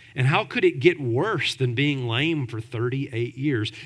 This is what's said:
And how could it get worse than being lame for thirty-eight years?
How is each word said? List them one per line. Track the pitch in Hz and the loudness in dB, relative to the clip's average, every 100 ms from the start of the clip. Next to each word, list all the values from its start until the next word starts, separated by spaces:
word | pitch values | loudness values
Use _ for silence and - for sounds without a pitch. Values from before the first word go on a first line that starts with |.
| - | -10
And | 139 131 | 0 2
how | 180 | 2
could | 220 247 | 0 2
it | 185 143 | 2 4
get | 160 170 | 2 2
worse | 127 120 208 175 - - | 0 0 0 0 -2 0
than | 123 | 0
being | 120 143 135 120 | 2 0 0 0
lame | 117 156 156 120 | 0 0 0 -2
for | 110 | -6
thirty-eight | - 113 123 135 131 113 120 127 | -6 -4 -2 -2 -4 -4 -4 -2
years? | 147 120 107 - | 0 0 -2 -6